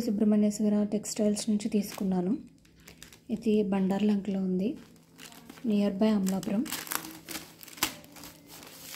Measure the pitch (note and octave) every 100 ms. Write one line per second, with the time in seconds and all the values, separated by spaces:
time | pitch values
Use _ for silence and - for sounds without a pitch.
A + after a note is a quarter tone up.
0 | A#3 G3+ G#3+ G#3 G#3 G#3 G#3+ G#3 G#3 G#3
1 | G#3 - G#3 G#3 - G#3 A3 G#3+ G3+ -
2 | G3 F#3 F3+ C#4+ - - - _ - -
3 | - - _ A3 A3+ G#3+ G3 G3 F#3+ G3
4 | G#3 G3+ G3 F#3+ F#3+ F#3 G3 D#4+ - -
5 | _ - - - - - A#3+ G#3 G3+ G3
6 | A3 G#3+ F#3+ F#3+ - G3 D#4 - - -
7 | - - - - - - - - - -
8 | - - - - - - - - -